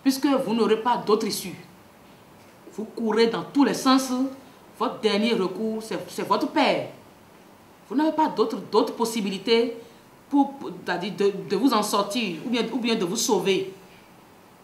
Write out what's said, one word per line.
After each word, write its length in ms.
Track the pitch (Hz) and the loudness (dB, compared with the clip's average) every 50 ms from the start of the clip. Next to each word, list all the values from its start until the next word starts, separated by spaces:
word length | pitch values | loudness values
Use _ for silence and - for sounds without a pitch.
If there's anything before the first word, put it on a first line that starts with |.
Puisque 240 | - 269 262 - - | 0 0 0 2 2
vous 280 | 285 277 - - 196 220 | 2 2 2 0 0 0
n'aurez 260 | 233 214 196 220 220 | 2 2 2 2 2
pas 160 | - 247 240 | 2 0 0
d'autre 300 | - - 208 214 214 220 | 0 2 2 2 2 2
issue. 280 | 202 - - - 180 147 - - - - - - - - - - - - - - - - - - - - - - - - | -2 -4 -6 -8 -10 -12 -14 -18 -20 -20 -20 -20 -20 -20 -20 -20 -20 -20 -20 -20 -20 -20 -20 -20 -20 -20 -20 -20 -18 -14
Vous 80 | - 220 | -12 -12
courez 440 | - - - 233 214 208 226 233 - | -12 -8 -6 -2 0 4 4 4 4
dans 160 | 185 170 170 | 2 -2 -6
tous 200 | - - 285 269 | -2 2 4 4
les 100 | 208 180 | 4 4
sens. 380 | - - 262 262 269 - 240 254 254 269 269 - - - - - - - - - - | 2 4 4 4 4 2 0 -2 -2 -2 -4 -4 -12 -20 -20 -20 -20 -20 -18 -6 -4
Votre 200 | 214 247 - - | -4 -4 -4 -2
dernier 340 | - 208 202 202 226 240 220 | 0 0 2 2 2 2 2
recours, 480 | 180 185 175 - - 220 220 220 220 | 0 0 -2 -4 -4 -4 -4 -4 -6
c'est, 160 | 208 - 190 160 - - | -6 -8 -8 -8 -8 -10
c'est 180 | - - 180 | -8 -8 -2
votre 220 | - 302 - 302 - | 0 0 0 0 -2
père. 400 | - 311 262 208 170 135 131 - - - - - - - - - - - - - - - - - - - - - | 0 2 2 2 2 0 -4 -8 -12 -18 -20 -20 -20 -20 -20 -20 -20 -20 -20 -20 -20 -20 -20 -20 -20 -20 -12 -4
Vous 80 | 208 | -2
n'avez 160 | 277 311 320 | 0 0 2
pas 160 | 311 - - 208 | 2 2 0 0
d'autre, 280 | - 208 226 - 262 196 170 - | 2 0 0 0 0 -8 -6 2
d'autre 240 | 202 226 269 - - | 2 2 2 2 0
possibilité 840 | - 226 233 - 220 196 202 190 185 - 240 226 233 254 262 - - - - - - - - - - - - | -2 -2 -2 0 -2 -2 -2 -4 -4 0 2 4 4 4 2 -2 -8 -14 -18 -20 -20 -20 -20 -20 -20 -10 0
pour, 240 | 277 277 269 - - | 2 2 2 2 0
pour, 160 | - 190 175 180 - | -10 -12 -12 -12 -10
c'est-à-dire 300 | - 190 175 175 - 214 170 | -6 -4 -4 -4 -4 -6 -2
de, 180 | - 196 202 196 175 165 - | 2 2 2 2 0 -4 -2
de 60 | 196 | -2
vous 180 | 190 247 277 240 | 2 2 4 4
en 80 | 214 | 4
sortir 540 | 208 - - 202 202 - - 247 226 185 165 151 - | 2 2 0 0 0 0 -2 -2 -2 -2 -4 -6 -4
ou 20 | 240 | -2
bien, 140 | 233 240 220 - | -2 -2 -2 -2
ou 60 | - 262 | -2 -2
bien 160 | 220 240 226 | -2 0 0
de 100 | 185 185 | 0 0
vous 120 | 165 208 | -2 -2
sauver. 580 | - - - 208 185 170 196 190 165 - - - - - - - - - - - - - - - - - - - - | -2 0 2 2 2 2 2 0 0 0 -4 -10 -16 -20 -20 -20 -20 -20 -20 -20 -20 -20 -20 -20 -20 -20 -20 -20 -16